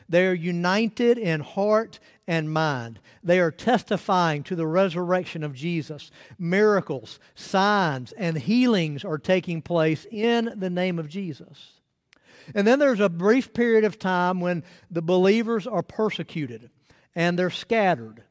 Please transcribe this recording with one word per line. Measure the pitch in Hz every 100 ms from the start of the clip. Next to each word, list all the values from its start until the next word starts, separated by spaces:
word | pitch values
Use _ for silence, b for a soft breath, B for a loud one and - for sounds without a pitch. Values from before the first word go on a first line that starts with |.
| -
They | 170 185
are |
united | 180 170 175 180 202 226 - 240 240
in | 196 156
heart | 143 - 208 214 226 - b b -
and | 165 156
mind. | 156 156 131 117 113 b b
They | 175 185
are | 170
testifying | - 220 240 - 196 - 185 170 147
to | - 180
the | 160
resurrection | 170 196 165 175 180 170 165
of | 151
Jesus. | 127 165 165 - 147 - B B -
Miracles, | 170 190 214 202 - 135 107 - b
signs, | - - 196 202 208 170 131 123
and | - 175 160
healings | 120 233 247 208 160 143
are | 202 151
taking | - 185 175 165
place | - 170 160 160 -
in | 214 226 233 226 214
the | 190
name | 180 185 170
of | 151
Jesus. | 180 190 135 175 147 - _ _ _ _ B B B B
And | 208 202
then | 277
there's | 285 214
a | 202
brief | 170 196 254 -
period | - 240 220
of | 214 -
time | 190 180 180 185
when | 175 175 B B B
the | 170
believers | 165 185 190 220 220 226 190
are | 196
persecuted | 165 - 214 - 165 165 135 113 120 _ b b b
and | - 170 175
they're | 180
scattered. | - - 226 196 143 113 - -